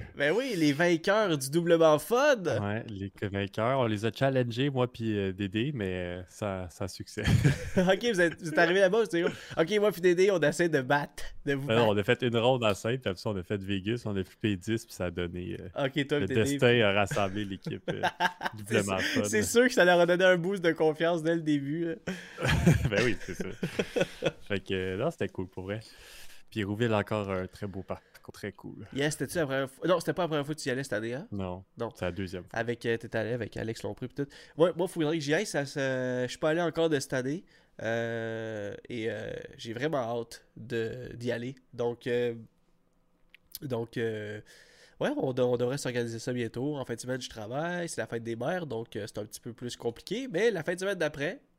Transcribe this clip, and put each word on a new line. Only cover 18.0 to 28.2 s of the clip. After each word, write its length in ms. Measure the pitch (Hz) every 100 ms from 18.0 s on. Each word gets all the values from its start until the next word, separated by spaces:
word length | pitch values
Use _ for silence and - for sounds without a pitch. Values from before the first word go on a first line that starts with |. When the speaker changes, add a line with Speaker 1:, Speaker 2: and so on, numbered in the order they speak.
| 165 - 175
Speaker 1:
<laughs> 260 | - 175 107
Speaker 2:
doublement 400 | 104 110 98 95
Speaker 1:
C'est, 220 | - -
Speaker 2:
fun. 40 |
Speaker 1:
c'est 180 | 104 -
sûr 200 | 98 233 254
que 60 |
ça 120 | 247 180
leur 120 | 175
a 40 |
donné 200 | 175 180
un 120 | 185 180
boost 260 | 175 202
de 100 | 165
confiance 500 | 156 156 151 165 170
dès 140 | 160 170
le 60 |
début, 440 | 151 143 139 165 170
là. 80 | - - 180 - -
Speaker 2:
<laughs> 540 | - 156 180 - 120
Ben 100 | 104
oui, 140 | 123 98
c'est 100 | -
ça. 100 | 87 95 - 175 - -
Speaker 1:
<laughs> 540 | 240 175 - 170 - -
Speaker 2:
Fait 120 | 98
que, 140 | -
euh, 220 | 95 92 95
non, 120 | 151
c'était 180 | - 101
cool 200 | - 92
pour 140 | -
vrai. 180 | 92 107 - - - - - - -
Puis 140 | 110
Rouville, 300 | 98 104 120
encore 360 | 104 101 107 98
un 160 | 95 92
très 200 | - 104
beau 160 | 95
parcours, 500 | - 92 _ -